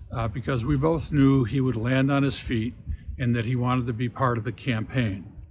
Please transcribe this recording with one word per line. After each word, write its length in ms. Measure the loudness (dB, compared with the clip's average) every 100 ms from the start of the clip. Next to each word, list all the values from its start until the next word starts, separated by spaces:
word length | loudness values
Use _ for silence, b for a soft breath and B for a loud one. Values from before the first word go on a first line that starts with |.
| B
uh, 160 | -4 -4
because 380 | -4 -2 -2 0
we 100 | 2
both 360 | 2 0 0
knew 320 | 4 6 6
he 180 | 4 2
would 140 | 0 0
land 360 | 2 2 4
on 120 | 4
his 160 | 2 -2
feet 340 | -2 -2 -2 -6 -8 B B -4
and 160 | 0 0
that 100 | 0
he 100 | 0
wanted 300 | 2 0 0
to 80 |
be 160 | -2 -4
part 300 | 0 0 0
of 40 |
the 80 | -4
campaign. 800 | -6 -4 -4 -2 -2 -2 -2 -10 -16 -20